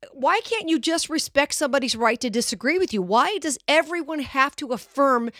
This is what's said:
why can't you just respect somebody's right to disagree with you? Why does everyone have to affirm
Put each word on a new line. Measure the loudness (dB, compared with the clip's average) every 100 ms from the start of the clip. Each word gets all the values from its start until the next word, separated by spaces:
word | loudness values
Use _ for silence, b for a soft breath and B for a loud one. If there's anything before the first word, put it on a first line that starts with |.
| -20
why | -2 0 0
can't | 0 -4 0
you | 0
just | 0 -2 -2
respect | -4 -2 0 0
somebody's | 0 0 0 0 0
right | 0 0
to | -2
disagree | -2 -2 -2 0 0
with | 0
you? | -2
Why | 2 2 2 0
does | -4 -4 2
everyone | 2 2 -4 -6 -6
have | -2 0 0 -2
to | -6
affirm | -6 -4 0 2 2 0